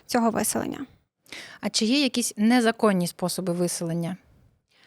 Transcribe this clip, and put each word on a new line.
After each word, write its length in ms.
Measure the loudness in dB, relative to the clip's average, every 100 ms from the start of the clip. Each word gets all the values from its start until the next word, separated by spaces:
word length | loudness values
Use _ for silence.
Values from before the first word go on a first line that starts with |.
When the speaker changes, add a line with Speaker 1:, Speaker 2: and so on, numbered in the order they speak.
| -2
Speaker 1:
цього 240 | 2 2
виселення. 500 | 0 -2 -2 -4 -8 -12 _ _ _ -20 -18 -18 -10
Speaker 2:
А 80 | -6
чи 160 | -2 0
є 160 | 2
якісь 300 | 2 0 -4 2
незаконні 680 | 4 4 4 2 2 2 0
способи 460 | -2 -4 -4 -4
виселення? 640 | -2 -2 -2 -4 -4 -4 -8 _ _ _ _ _ _